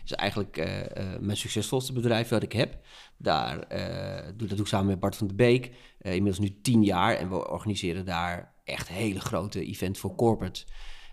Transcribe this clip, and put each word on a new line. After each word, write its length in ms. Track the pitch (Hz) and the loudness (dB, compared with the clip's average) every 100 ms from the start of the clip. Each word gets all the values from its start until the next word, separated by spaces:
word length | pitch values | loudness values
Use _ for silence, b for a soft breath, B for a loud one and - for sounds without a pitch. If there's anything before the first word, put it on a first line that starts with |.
is 80 | B | B
eigenlijk, 440 | - 101 104 98 - | -2 0 0 -4 -2
eh, 220 | 85 98 95 - 95 | -2 -2 -6 -6 -6
eh, 60 | 92 | -4
mijn 160 | 98 101 | -2 -2
succesvolste 560 | - - 104 131 131 | -2 -2 0 0 -2
bedrijf 360 | 127 117 113 117 | 0 2 2 2
wat 140 | 110 | 0
ik 100 | 104 | 2
heb. 240 | 101 143 - B B B B | 0 0 -2 B B B B
Daar, 420 | - 78 58 78 | 2 2 2 -4
eh, 680 | - 95 90 87 95 92 80 98 | -6 -6 -4 -4 -6 -8 -10 -6
doe, 120 | 107 | -4
dat 100 | 98 | -2
doe 80 | 101 | 0
ik 60 | |
samen 160 | 101 98 | 2 4
met 120 | 92 | 2
Bart 160 | 98 - | 0 0
van 120 | 104 | -2
de 60 | |
Beek. 380 | 98 120 123 127 B B B | 4 6 6 2 B B B
Eh, 140 | 101 92 | -2 2
inmiddels 240 | 101 92 101 | 2 2 0
nu 120 | 98 | 0
tien 220 | - 117 | 4 6
jaar 320 | 101 90 101 110 | 6 6 4 2
en 140 | 92 | 0
we 200 | 92 - | -2 -2
organiseren 560 | 87 110 98 92 85 92 | -4 -2 -2 -2 -2 -2
daar 480 | 85 87 87 90 _ | -2 -2 -4 -8 _
echt 240 | - - - | -8 -8 -6
hele 320 | 85 110 95 | -2 -2 -2
grote 460 | - 101 98 98 80 | -2 -2 -2 -4 -6
events 340 | 98 92 98 | -4 -4 -2
voor 160 | 98 - | -4 2
corporates. 520 | 117 110 92 - - B B B B | 4 4 0 -6 -10 B B B B